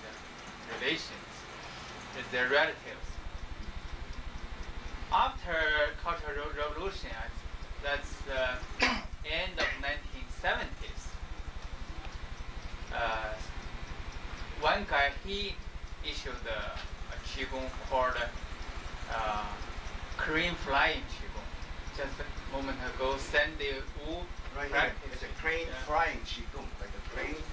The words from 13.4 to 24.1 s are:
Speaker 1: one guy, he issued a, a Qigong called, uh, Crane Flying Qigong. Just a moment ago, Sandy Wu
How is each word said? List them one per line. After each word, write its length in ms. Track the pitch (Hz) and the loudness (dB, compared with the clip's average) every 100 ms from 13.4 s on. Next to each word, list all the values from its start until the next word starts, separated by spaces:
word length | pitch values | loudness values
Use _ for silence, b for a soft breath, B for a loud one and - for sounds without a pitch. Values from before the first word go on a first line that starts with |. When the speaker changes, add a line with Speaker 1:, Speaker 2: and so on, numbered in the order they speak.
| - - - - - - - - - - - - | -4 -4 -6 -6 -6 -4 -4 -4 -6 -6 -4 2
Speaker 1:
one 260 | 151 190 208 | 6 6 6
guy, 220 | 147 139 - - | 6 6 4 -2
he 300 | 202 202 185 - - - - | 0 0 -2 -4 -6 -6 -4
issued 300 | 151 - 127 120 113 | -2 -2 -4 -4 -2
a, 280 | 110 107 - - - - | -2 -2 -2 -4 -6 -4
a 40 | 117 - | -4 -4
Qigong 440 | 139 131 131 131 - - | -2 -2 -2 -2 -4 2
called, 260 | 131 127 123 117 - - - - - - - - | 6 6 4 0 -2 -4 -4 -4 -4 -4 -4 -2
uh, 320 | 113 110 104 107 - - - - - - - | 0 2 2 0 -2 -4 -4 -4 -4 -4 0
Crane 380 | - 156 175 170 143 | 4 6 4 2 4
Flying 380 | 139 156 147 - - | 6 6 4 -2 -4
Qigong. 340 | - - - - - - - - | -4 -4 -4 -4 -4 -4 -4 -2
Just 160 | 139 135 | -2 -2
a 360 | 135 - - 135 | -4 -4 -2 -2
moment 220 | 135 127 127 123 | 0 0 -2 2
ago, 200 | 131 135 | 2 2
Sandy 640 | - 143 151 156 143 135 135 143 | 4 4 4 2 0 0 -4 -4
Wu 120 | 147 | -4